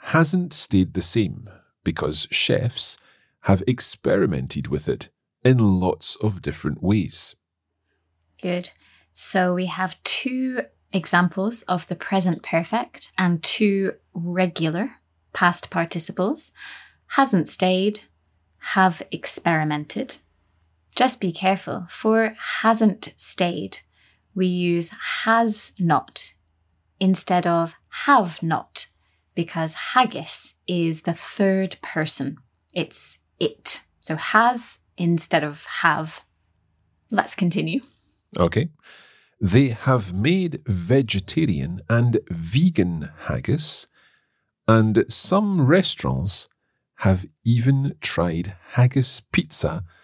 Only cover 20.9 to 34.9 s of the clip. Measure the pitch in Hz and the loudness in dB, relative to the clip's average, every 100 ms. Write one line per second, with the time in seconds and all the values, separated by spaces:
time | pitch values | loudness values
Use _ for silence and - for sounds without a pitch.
20.9 | - 247 - 185 160 190 190 - - 175 | 0 2 2 -4 -2 -2 -2 -4 -10 -10
21.9 | - 220 220 220 220 - - 220 226 220 | -4 2 2 2 -4 -8 -2 2 4 2
22.9 | 185 - - - - 175 175 190 - - | 2 -6 -6 -4 0 -2 -2 -8 -12 -16
23.9 | _ _ _ _ 185 185 180 175 170 170 | _ _ _ _ -2 0 0 0 0 -2
24.9 | - - - 226 226 233 214 - - 170 | -4 -8 -4 0 2 2 0 -4 -2 2
25.9 | 147 - - - - _ _ _ _ _ | 2 0 -6 -8 -10 _ _ _ _ _
26.9 | _ 190 185 - 180 175 170 165 - _ | _ 2 2 2 0 2 0 0 -6 _
27.9 | - - 277 180 160 165 160 - - - | -6 2 4 2 -2 -2 -2 -4 -8 -8
28.9 | _ _ _ _ - 165 170 160 - - | _ _ _ _ -6 -6 -4 -4 -4 -2
29.9 | - - - 147 - - - - 175 165 | 2 2 -2 -2 -2 -2 -6 -6 -2 0
30.9 | 160 - 160 - - 196 190 190 - - | -2 -4 -6 -8 0 2 2 -2 -6 -8
31.9 | 165 151 - 135 151 _ _ _ - - | -4 0 0 -2 -8 _ _ _ -6 -4
32.9 | - - - _ _ 160 - - - - | -2 -4 -4 _ _ -4 -2 -2 -2 -4
33.9 | _ - 160 - 214 233 240 - - _ | _ -8 -6 0 2 4 2 -4 -8 _